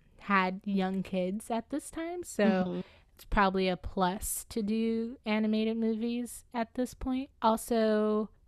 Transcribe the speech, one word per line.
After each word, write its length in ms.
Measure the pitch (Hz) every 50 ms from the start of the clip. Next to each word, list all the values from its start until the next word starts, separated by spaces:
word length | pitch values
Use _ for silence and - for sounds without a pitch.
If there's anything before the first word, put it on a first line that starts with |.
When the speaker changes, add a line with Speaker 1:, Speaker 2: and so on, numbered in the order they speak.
| _ - - -
Speaker 1:
had 400 | - - 202 196 185 185 185 190 -
young 380 | 208 196 196 185 185 190 190 185
kids 460 | - - 185 180 180 190 220 - -
at 200 | 233 226 233 -
this 200 | - 294 - -
time, 340 | - 311 330 339 349 359 349
so 200 | - - - 208
Speaker 2:
Mm-hmm. 360 | 196 190 185 185 180 175 180 185 - - - _ _ _
Speaker 1:
it's 100 | - -
probably 420 | - - 220 202 190 190 190 185 185
a 80 | 180 175
plus 680 | - - - - 185 180 185 208 - - - - - -
to 120 | - 226
do 560 | 220 202 220 226 226 226 226 226 226 233 254 - _
animated 520 | 226 214 214 220 214 220 220 220 220 226 226
movies 680 | 226 220 226 214 226 233 233 240 240 226 - - - _ -
at 200 | 240 226 - _
this 180 | - 254 240 -
point. 360 | - - 262 254 262 269 - _ _
Also, 880 | - 226 220 226 - - 240 226 220 220 214 214 214 214 214 214 220 202 - _ -